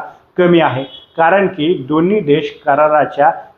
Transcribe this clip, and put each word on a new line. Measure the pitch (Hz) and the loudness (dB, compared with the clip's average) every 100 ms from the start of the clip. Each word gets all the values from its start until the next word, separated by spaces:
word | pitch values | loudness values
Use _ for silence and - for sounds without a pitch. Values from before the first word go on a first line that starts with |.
| - - _ - | -2 -18 _ 0
कमी | 175 170 | 2 4
आहे, | 147 127 139 - - - | 2 -2 -8 -14 -10 -2
कारण | 165 196 185 | 2 2 0
की | 156 151 180 131 | -2 -2 -2 -2
दोन्ही | 156 175 214 | -2 0 0
देश | 143 151 147 - 147 | 0 0 -2 -6 -2
कराराच्या | 139 151 151 135 139 151 - - | 0 2 2 0 0 0 -2 -8